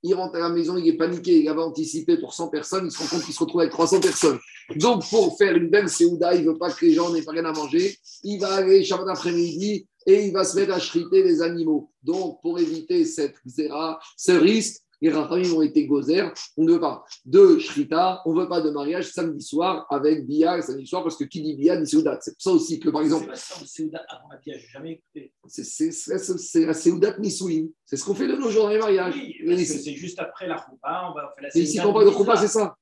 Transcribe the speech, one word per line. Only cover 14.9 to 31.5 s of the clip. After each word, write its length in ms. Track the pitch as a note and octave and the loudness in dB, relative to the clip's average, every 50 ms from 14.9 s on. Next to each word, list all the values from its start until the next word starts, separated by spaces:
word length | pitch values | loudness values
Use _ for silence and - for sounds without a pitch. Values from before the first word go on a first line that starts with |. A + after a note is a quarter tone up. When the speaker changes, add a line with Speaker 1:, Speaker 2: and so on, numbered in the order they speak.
| _ _ | _ _
Speaker 1:
les 100 | D#3+ D#3+ | 0 0
Rachamim 420 | D3 D#3 D3 - E3 F#3 F#3 F3 | 2 0 -2 -2 -2 -2 0 0
ont 100 | E3 D#3+ | 2 2
été 240 | D#3 D3 - D#3 C#3 | 0 2 2 0 2
gozer, 360 | B2+ C#3+ C#3 B2 C#3 E3 F#3+ G3 D#3+ - - - - _ | 2 0 0 2 2 0 0 0 -2 -8 -12 -18 -12 _
on 80 | D3 D#3+ | 0 2
ne 80 | E3 | 4
veut 80 | E3+ D#3+ | 4 2
pas 240 | D#3+ C#3+ B2 - - _ - - _ | 2 -4 -6 -8 -16 _ -20 -20 _
de 340 | B2+ C3+ G3 G3+ F3+ D#3+ - | 4 8 8 10 10 8 4
Shrita, 640 | - - - C#3+ C#3+ - D#3 E3 F3+ F#3 F#3 - - | 2 -4 -4 -6 -4 -2 0 0 0 0 0 -4 -4
on 100 | E3 D#3+ | -2 -2
ne 60 | F3 | 0
veut 80 | F3+ - | -2 0
pas 120 | F3 E3+ | -2 -2
de 80 | D#3 D3+ | -2 -2
mariage 420 | D3 C#3+ C#3+ D3 E3+ F#3 - - | -4 -4 -4 -4 -4 -4 -6 -8
samedi 320 | - F3+ E3 E3 D3 C#3+ - | -6 -6 -6 -6 -6 -8 -12
soir 420 | - C#3+ D#3 F3 F#3+ F3+ - - - | -6 -4 -2 -2 -2 -2 -4 -6 -6
avec 360 | C#3+ C#3 C3+ D3+ D#3 D3 C3 | -4 0 2 2 2 0 -2
Bia 340 | B2 D3 D#3 D#3+ E3+ F3+ E3+ | -4 0 2 2 2 2 -2
samedi 240 | - C3 C3 C#3 C3 | -4 -6 -8 -10 -8
soir, 160 | C3 F3+ F#3 | -6 -6 -4
parce 140 | F#3 E3 D#3+ | -4 -6 -6
que 80 | - D3 | -6 -10
qui 180 | C#3 - E3 | -8 -8 -8
dit 120 | D3+ D#3 D3 | -8 -8 -6
Bia 220 | C3+ C#3+ E3+ F#3 | 0 2 2 2
dit 100 | - D#3 C#3+ | 2 -2 0
Seudat. 280 | D3+ D#3 D3+ D3 B2+ - | 0 2 2 0 -4 -6
C'est 100 | - - | -10 -16
pour 80 | - _ | -16 _
ça 100 | - F#3+ | -2 2
aussi 280 | F3+ D#3 D#3+ D#3+ D#3+ - | 2 2 2 0 -6 -4
que, 80 | - D#3 | -2 -2
par 140 | C#3+ D3+ | -2 0
exemple, 220 | D#3+ D3 E3 D#3 - | 0 0 0 -2 -4
Speaker 2:
C'est 60 | - | -8
pas 60 | - | -12
ça, 300 | - - - - D#3+ - | -14 -16 -16 -16 -18 -18
Seudat 360 | - - - D#3+ D3+ D#3+ E3 - - | -18 -12 -10 -10 -8 -10 -12 -16 -16
avant 200 | - - - D3 | -20 -20 -20 -20
la 80 | C#3+ - | -20 -20
Bia, 180 | _ D3 B2+ | _ -16 -16
j'ai 100 | - - _ | -16 -18 _
jamais 240 | - C3+ D#3 E3 | -20 -16 -14 -14
écouté. 420 | D#3+ _ _ _ _ D3+ C3 - _ _ _ | -16 _ _ _ _ -20 -20 -20 _ _ _
Speaker 1:
C'est, 180 | - - - - | -18 -16 -14 -14
c'est, 260 | - - - D#3 E3 | -12 -4 -4 -4 -4
c'est, 280 | E3 - - - F#3+ F#3+ | -4 -8 -8 -6 -6 -6
c'est, 200 | - - F#3 E3+ | -4 -6 -6 -6
c'est 260 | - - - E3 D#3+ | -8 0 2 2 2
la 60 | D#3 D3+ | 2 -2
Seudat 440 | - - E3+ E3+ F3 G3 G#3+ G#3 G3 | 0 0 0 2 2 0 0 0 -4
Nisuin. 480 | G#3+ G3 - - F#3+ F3+ D#3+ D#3+ D#3+ D#3+ - _ _ | -6 -6 -6 -4 -4 -4 -2 -4 -4 -6 -12 _ _
C'est 120 | _ C#3 | _ -10
ce 80 | C3+ - | -8 -4
qu'on 100 | G3 G3 | -4 -2
fait 120 | - - | -2 -2
de 100 | B3+ C#4 | -2 -2
nos 140 | C#4 C4+ A3+ | -2 -2 0
jours 140 | G3+ A3 G#3+ | 2 2 2
dans 60 | G3+ | 2
les 80 | G#3 G#3+ | 0 0
mariages. 360 | A3 G#3+ G3 F#3 F3+ F3+ D3 | 2 2 2 2 0 -2 -4
Speaker 2:
Oui, 180 | C#3 - - - - D#3 | -6 -10 -12 -14 -6 -2
Speaker 1:
Mais 40 | E3+ F3 | 0 0
Speaker 2:
parce 40 | F3+ | 0
que 60 | E3+ | 0
Speaker 1:
c'est 120 | - D3 C3+ | -2 -4 -8
Speaker 2:
c'est 160 | - D3 C#3+ | -8 -10 -12
juste 240 | C#3 F3 F3 - - | -12 -12 -12 -10 -10
après 280 | D#3+ - - - F#3+ E3+ | -12 -12 -10 -12 -10 -8
la 80 | D#3 | -8
Choupa, 540 | - - - - _ - - E3+ F3+ F3+ E3+ | -10 -12 -18 -20 _ -10 -8 -8 -6 -8 -8
on 40 | D#3 | -10
va, 160 | D3+ D3 - | -12 -14 -14
on 40 | - | -16
fait 60 | - | -16
la 60 | C#3+ C#3+ | -16 -2